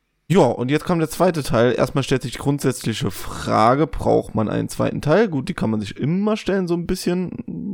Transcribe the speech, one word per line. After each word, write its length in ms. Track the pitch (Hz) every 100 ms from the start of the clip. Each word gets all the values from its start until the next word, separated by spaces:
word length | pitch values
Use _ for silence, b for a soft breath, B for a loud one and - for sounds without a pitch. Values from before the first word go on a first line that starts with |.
| _ _ -
Ja, 140 | 185
und 280 | 151 - 123
jetzt 160 | 151 -
kommt 160 | 170
der 80 | 156
zweite 320 | - 180 170
Teil. 320 | 131 113 123 -
Erstmal 280 | - 143
stellt 180 | 127 131
sich 120 | 127
die 40 | -
grundsätzliche 720 | 139 143 135 120 - 107 107
Frage, 800 | - - - - 110 113 135 151
braucht 480 | - 110 113 - 110
man 120 | 107
einen 220 | 110 113
zweiten 320 | - 120 -
Teil? 260 | 135 175 226
Gut, 220 | 143 -
die 60 | -
kann 160 | 113
man 100 | 110
sich 160 | 101 -
immer 400 | 139 185 208 214
stellen, 300 | - 196 175
so 80 | 175
ein 100 | 165
bisschen, 460 | 185 - 180 180 - - 165 202